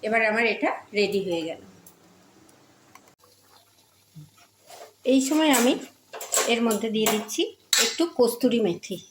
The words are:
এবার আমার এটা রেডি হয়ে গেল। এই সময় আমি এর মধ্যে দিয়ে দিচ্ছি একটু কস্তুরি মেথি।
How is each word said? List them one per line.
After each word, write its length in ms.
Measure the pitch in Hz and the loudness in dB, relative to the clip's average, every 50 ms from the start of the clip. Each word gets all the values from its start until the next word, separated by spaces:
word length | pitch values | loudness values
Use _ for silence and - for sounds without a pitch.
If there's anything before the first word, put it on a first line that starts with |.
| - | -4
এবার 160 | 214 220 226 220 214 | 0 0 2 2 2
আমার 140 | 214 226 233 226 208 | 0 0 0 0 -2
এটা 140 | - - - - - - - - 202 | 0 -2 -4 -4 -4 -12 -8 -2 -2
রেডি 240 | 202 190 - 196 175 180 | 0 0 0 -2 -2 -2
হয়ে 160 | 175 170 156 165 | -4 -4 -4 -6
গেল। 140 | 160 - - - - - - - - _ _ - - _ _ _ _ - - - - _ _ _ _ _ _ _ _ - _ - _ _ _ _ _ _ _ _ _ - _ _ _ _ _ _ _ _ _ _ _ 156 151 - _ - - _ _ _ _ - - - - - _ _ _ - 262 | -10 -12 -16 -20 -20 -20 -20 -20 -20 _ _ -20 -20 _ _ _ _ -20 -20 -20 -20 _ _ _ _ _ _ _ _ -20 _ -20 _ _ _ _ _ _ _ _ _ -20 _ _ _ _ _ _ _ _ _ _ _ -20 -20 -20 _ -20 -20 _ _ _ _ -20 -20 -20 -20 -20 _ _ _ 4 4
এই 60 | 269 254 - | 4 4 4
সময় 220 | 311 302 320 302 269 240 | 2 2 4 4 4 4
আমি 140 | 233 247 339 - - - _ _ _ _ - - - - - - - - 233 | 4 4 2 0 -4 -14 _ _ _ _ -16 -16 -10 -4 -2 -2 0 0 0
এর 80 | 233 233 226 | 2 2 0
মধ্যে 200 | 214 202 233 226 208 | 0 0 -2 -2 0
দিয়ে 120 | 220 220 214 214 | 0 2 2 0
দিচ্ছি 280 | 214 214 - - - - - - _ _ _ - - 233 | 0 -4 -6 -4 -4 -4 -4 -6 _ _ _ 0 0 0
একটু 180 | 226 - - 320 339 - - | 0 0 -2 -2 -2 2 2
কস্তুরি 400 | 247 220 - - - 247 220 233 220 | 2 2 2 0 0 0 2 2 0
মেথি। 320 | 185 170 - - - 196 170 - - | 0 -2 -4 -8 -12 -12 -12 -12 -18